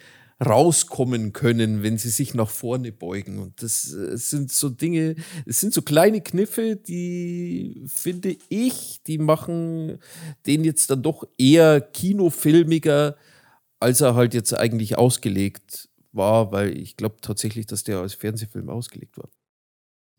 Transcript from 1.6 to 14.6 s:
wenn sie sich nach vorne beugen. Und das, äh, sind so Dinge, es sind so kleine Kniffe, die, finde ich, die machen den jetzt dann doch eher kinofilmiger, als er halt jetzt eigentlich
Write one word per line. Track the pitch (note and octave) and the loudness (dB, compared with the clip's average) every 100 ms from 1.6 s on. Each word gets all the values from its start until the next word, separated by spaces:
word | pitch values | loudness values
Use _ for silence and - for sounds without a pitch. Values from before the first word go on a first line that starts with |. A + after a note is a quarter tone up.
| A2 G#2+ | 2 0
wenn | G#2 A2 | -2 -2
sie | A#2+ | -2
sich | A2+ C3+ A#2+ | -4 -2 -2
nach | G#2+ | -2
vorne | - A#2 C3 A#2+ | -4 -6 -6 -6
beugen. | G#2 F2 G2 G2 G2+ | -10 -8 -8 -8 -12
Und | F#2+ - | -12 -12
das, | A2+ - - | -6 -6 -6
äh, | F2 F#2+ A2+ | -8 -8 -8
sind | - D3 C3+ | -6 -6 -4
so | - C#3+ | -4 -4
Dinge, | A#2+ E3 E3 D#3+ D#3+ - E3+ A#2+ | -4 -2 -2 -2 -6 -12 -12 -6
es | A#2 | -2
sind | G3+ | -2
so | E3+ | -2
kleine | - D3+ G3+ G#3+ | 2 4 6 4
Kniffe, | - F3 G#3+ - A3+ G#3 | -2 -2 -2 -2 -2 -4
die, | - F3 F3 F3 F3 F3 F3 F3 F#3 - C#3+ | -6 -8 -6 -6 -6 -6 -6 -6 -8 -12 -10
finde | - F3 F3+ F#3+ - - | -6 -6 -4 -6 -6 -6
ich, | G#3 B3+ - - - - | -2 -2 -4 -10 -12 -6
die | D#3 | 0
machen | D#3 D#3 - E3+ E3 E3 D#3+ - - E3 D#3+ - - | 2 2 0 -4 -4 -6 -8 -10 -16 -18 -16 -8 0
den | D3+ | 2
jetzt | D#3+ D3+ - | 2 0 0
dann | C3+ | 0
doch | D3+ - - - | -2 -4 -8 2
eher | C3 E3 D#3+ D3 | 8 8 8 6
kinofilmiger, | C#3+ - F3+ G3+ F3 - D3+ E3 D#3+ E3 D#3+ D3 D3 C#3+ _ _ _ _ _ _ | 2 -4 -2 2 2 2 4 6 6 2 2 2 2 -4 _ _ _ _ _ _
als | A#2+ B2 | 2 4
er | C3 | 4
halt | A#2+ A#2+ A#2+ | 4 4 2
jetzt | - | -2
eigentlich | - | 0